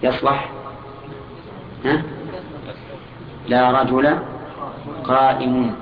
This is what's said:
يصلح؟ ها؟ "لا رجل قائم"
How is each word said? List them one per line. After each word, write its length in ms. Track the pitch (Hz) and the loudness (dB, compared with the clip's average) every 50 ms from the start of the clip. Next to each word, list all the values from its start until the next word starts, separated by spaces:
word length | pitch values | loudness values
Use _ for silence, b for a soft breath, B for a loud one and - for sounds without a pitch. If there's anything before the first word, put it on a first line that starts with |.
| - | 2
يصلح؟ 460 | 127 120 - - 135 139 139 - - - - - - - - - - - - - - - - - - - - - - - - - - - - 120 | 2 0 4 2 2 2 2 -2 -6 -10 -12 -12 -12 -12 -12 -14 -14 -14 -14 -14 -14 -14 -14 -14 -16 -16 -16 -16 -14 -14 -14 -14 -14 -14 -4 0
ها؟ 180 | 131 147 156 160 156 - - - - - - - - - - - - - - - - - - - - - - - - - - - - | 2 2 2 0 -4 -8 -10 -10 -10 -10 -10 -12 -12 -14 -14 -12 -12 -14 -14 -14 -14 -14 -16 -16 -16 -16 -16 -16 -16 -16 -12 -4 2
"لا 340 | 120 123 127 123 127 135 | 4 6 6 8 6 6
رجل 360 | 131 127 123 113 139 147 160 165 - - - - - - - - - - - - - - - - - | 4 4 4 4 6 4 4 2 -2 -8 -10 -12 -12 -12 -10 -10 -10 -10 -10 -10 -10 -10 -10 -8 0
قائم" 720 | - 127 131 135 165 160 139 131 127 127 127 123 117 101 - | 2 4 6 6 6 6 4 2 2 4 4 2 2 0 -4